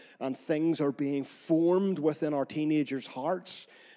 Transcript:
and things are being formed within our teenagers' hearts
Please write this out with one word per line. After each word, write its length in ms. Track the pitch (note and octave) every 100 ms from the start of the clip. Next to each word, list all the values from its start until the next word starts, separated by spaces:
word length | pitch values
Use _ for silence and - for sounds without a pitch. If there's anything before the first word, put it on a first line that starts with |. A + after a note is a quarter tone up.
| - -
and 180 | C3+ B2+
things 440 | - D3+ E3 D#3
are 120 | C#3+
being 320 | B2+ C#3+ C#3+
formed 760 | C3 - - E3 E3+ F#3 G3 F3
within 340 | D#3 D3+ D#3
our 140 | D3 C3+
teenagers' 600 | D#3 D3+ D3+ C3+ C3+ -
hearts 600 | C3 D3 F#3 F3 - - - -